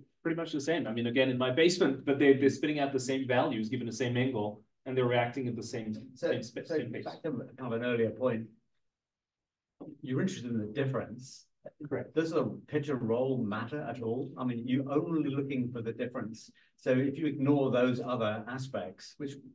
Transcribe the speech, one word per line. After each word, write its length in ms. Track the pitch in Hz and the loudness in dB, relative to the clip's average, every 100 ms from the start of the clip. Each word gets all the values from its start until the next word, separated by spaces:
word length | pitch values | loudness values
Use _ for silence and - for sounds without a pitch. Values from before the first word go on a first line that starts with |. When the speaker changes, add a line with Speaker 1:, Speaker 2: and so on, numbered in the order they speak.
| - _ | -12 _
Speaker 1:
pretty 140 | 165 165 | -4 -2
much 160 | 160 | -2
the 80 | 147 | -4
same. 260 | 131 160 110 | 0 0 0
I 60 | |
mean, 140 | 117 117 | 0 2
again, 240 | 120 131 | 4 4
in 80 | 127 | 4
my 120 | 127 | 2
basement, 540 | 127 170 - 160 135 | 6 6 6 2 2
but 140 | - 139 | 0 6
they, 160 | 147 | 8
they're 160 | 131 135 | 8 6
spitting 280 | - 151 151 | 4 0 0
out 120 | 139 | 0
the 80 | 135 | 0
same 260 | 123 135 127 | 0 0 2
values, 420 | 123 151 113 110 | 2 2 0 -2
given 160 | 127 117 | -4 -4
the 60 | |
same 240 | - 123 120 | -2 0 2
angle, 420 | 131 120 104 - - _ | 2 0 -2 -6 -14 _
and 120 | - 131 | -4 2
they're 100 | 120 | 4
reacting 400 | 120 120 139 123 | 4 2 0 -4
at 80 | 113 | -4
the 60 | |
same, 320 | 104 120 107 107 - | -6 -6 -6 -6 -10
Speaker 2:
So, 160 | - 165 | -4 -2
Speaker 1:
same 100 | - | 0
sp-, 200 | - - - | -4 -10 -4
Speaker 2:
so 100 | 156 | -4
Speaker 1:
same 160 | 120 | -4
pace. 120 | 107 - | -6 -8
Speaker 2:
back 160 | - | -8
to 80 | 160 | -6
kind 200 | 120 - - | -6 -8 -8
of 120 | 127 | -4
an 120 | 117 | -2
earlier 260 | 123 120 110 | 0 2 0
point, 360 | 107 123 113 113 - _ _ _ _ _ _ _ _ _ _ _ - 147 - | 0 0 0 -6 -14 _ _ _ _ _ _ _ _ _ _ _ -18 -18 -12
you're 180 | 127 135 | -2 0
interested 300 | 185 117 120 | 0 -2 -4
in 80 | 113 | -2
the 80 | 104 | -2
difference. 800 | 135 131 120 104 - - - - _ - - 147 | -2 0 0 -4 -8 -14 -18 -20 _ -20 -14 -6
Speaker 1:
Correct. 260 | 131 - | -6 -2
Speaker 2:
Does 160 | 151 165 | 0 0
the 280 | 151 113 98 - | 2 0 -4 -4
pitch 200 | 151 143 | -4 -2
and 120 | 131 117 | -2 0
roll 320 | 113 131 127 | 2 2 0
matter 440 | 110 107 113 151 | -2 -2 -4 -6
at 200 | 120 120 | -6 -6
all? 280 | 117 123 139 - | -4 -4 -4 -4
I 60 | |
mean, 180 | 127 117 117 | -4 -2 0
you're 240 | 131 139 | 0 2
only 400 | 147 170 160 139 | 0 0 0 0
looking 400 | 135 135 131 123 | -2 -2 -2 -2
for 100 | 120 | -4
the 100 | 113 | -6
difference. 580 | 113 123 123 107 113 - - _ _ | -6 -6 -6 -8 -10 -18 -20 _ _
So 140 | 139 | 2
if 260 | 127 139 147 | 2 2 0
you 80 | 156 | -2
ignore 440 | 135 135 143 131 | 2 4 4 4
those 300 | 123 127 123 | 4 4 2
other 420 | 120 123 107 107 107 | -2 0 0 -2 -4
aspects, 680 | 131 131 110 92 - - - | -8 -6 -6 -6 -10 -16 -10
which 140 | 143 - - | -10 -10 -16